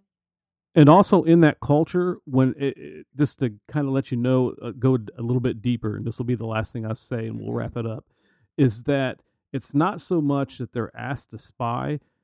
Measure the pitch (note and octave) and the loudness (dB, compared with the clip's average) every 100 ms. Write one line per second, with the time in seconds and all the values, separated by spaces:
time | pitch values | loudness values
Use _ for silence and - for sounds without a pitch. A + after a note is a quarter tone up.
0 | _ _ _ _ _ _ _ - D3 E3+ | _ _ _ _ _ _ _ 6 8 8
1 | G3+ F#3+ D#3+ E3+ D#3 - - D3 E3 F3+ | 8 4 6 6 6 4 0 0 0 -2
2 | F3+ F3 - C3 C3 - C#3 - D3 D3+ | -2 -4 -2 2 2 0 -4 -6 -12 -18
3 | - C3 C#3+ - B2+ G#2 - D3+ C#3 C3+ | -10 -2 -2 -2 -6 -6 -8 -4 -2 -2
4 | C3 A#2+ B2 B2+ B2 - B2 A2+ C3 B2+ | -2 -2 0 2 0 -4 -12 -2 0 0
5 | G#2 - A#2 B2 B2 A#2+ B2 A#2+ A2 G2+ | -2 -8 -4 -2 -2 -2 -2 -2 -4 -6
6 | A2+ - A#2+ A#2+ A2+ A2 A2+ B2 A2 A2 | -6 -6 -4 -4 -4 -6 -6 -6 -8 -8
7 | - A#2+ A2+ A2 G#2+ A#2 A#2 A#2+ A2+ G#2+ | -8 -8 -6 -8 -8 -6 -6 -6 -8 -8
8 | - _ _ _ _ - C3+ G#2+ A#2+ C#3 | -14 _ _ _ _ 0 2 0 -2 0
9 | C3 - _ _ _ C3+ - C#3+ F3 F3 | -2 -6 _ _ _ -10 -4 0 0 -2
10 | - F3 C#3+ C#3 C3+ - A#2+ B2 G#2+ A#2 | -4 -2 0 0 -4 -8 -10 -6 -8 -8
11 | A#2 C3+ - A2+ - - A#2+ A#2+ C3+ D3+ | -8 -8 -10 -18 -16 -8 -6 -4 -4 -6
12 | _ _ | _ _